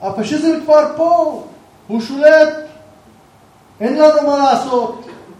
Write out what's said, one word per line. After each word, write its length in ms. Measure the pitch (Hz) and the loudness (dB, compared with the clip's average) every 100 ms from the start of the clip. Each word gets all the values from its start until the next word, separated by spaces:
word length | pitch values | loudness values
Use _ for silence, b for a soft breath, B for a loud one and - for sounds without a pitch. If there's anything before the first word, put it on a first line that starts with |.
הפשיזם 600 | 190 202 208 302 330 311 | -10 -8 -6 -2 -2 -2
כבר 300 | 302 302 294 302 | 2 2 2 -2
פה, 460 | 330 349 320 - - - _ _ - | 0 0 -2 -6 -16 -20 _ _ -10
הוא 140 | 226 | -8
שולט, 520 | - 277 302 311 311 - - - - _ _ _ _ _ _ _ _ - | -8 2 4 6 4 -2 -14 -20 -20 _ _ _ _ _ _ _ _ -8
אין 180 | 220 294 | -4 2
לנו 300 | 302 302 285 | 4 4 0
מה 100 | 277 | 0
לעשות, 720 | 269 247 269 247 226 - - - - | 0 0 -2 -4 -4 -10 -18 -20 -20